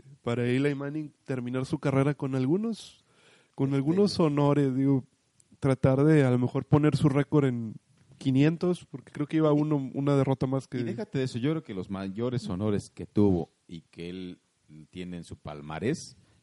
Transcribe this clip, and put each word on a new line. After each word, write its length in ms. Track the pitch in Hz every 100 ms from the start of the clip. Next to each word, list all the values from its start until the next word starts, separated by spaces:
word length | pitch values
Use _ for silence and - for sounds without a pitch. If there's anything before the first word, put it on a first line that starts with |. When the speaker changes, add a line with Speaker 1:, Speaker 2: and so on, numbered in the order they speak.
| - -
Speaker 1:
para 240 | - 120 120
Eli 300 | 127 143 139
Manning 380 | 143 151 151 _ -
terminar 400 | 127 123 127 131
su 140 | 156
carrera 340 | 147 135 139
con 220 | 143 139 131
algunos, 680 | 127 180 226 220 - - _ _ _ _ _ -
con 120 | 135
Speaker 2:
Este 80 | 139
Speaker 1:
algunos 420 | 139 180 208 -
honores, 560 | 160 143 143 143 139 131
digo, 280 | 135 139 - _ _ _ _ -
tratar 440 | 139 131 139 131
de 200 | 147 156
a 60 | 131
lo 80 | 123
mejor 280 | 123 135 -
poner 300 | 151 151 -
su 140 | 156
récord 360 | 135 139 151 135
en 300 | 120 113 - _ _ _ -
quinientos, 680 | 139 131 147 165 180 175 -
porque 260 | 123 -
creo 140 | - 147
que 120 | 160
iba 140 | 156
uno, 380 | 147 156 147 131
una 220 | - 139 139
derrota 300 | 135 135 131
más 220 | 135 -
que 120 | 127
Speaker 3:
Y 40 |
déjate 340 | 120 117 208 139
de 60 |
eso, 160 | 131 120
yo 100 | 135
creo 120 | 160
que 100 | -
los 160 | 98 90
mayores 580 | 95 95 98 123 120 104
honores 400 | 87 107 101 -
que 140 | - 90
tuvo 440 | - 101 87 80 _ -
y 140 | 82
que 280 | - - 85
él 300 | 92 90 85 _ _ _ 76 76
tiene 260 | 92 90 87
en 60 |
su 120 | 80 92
palmarés 800 | - 73 73 78 101 175 - - _ _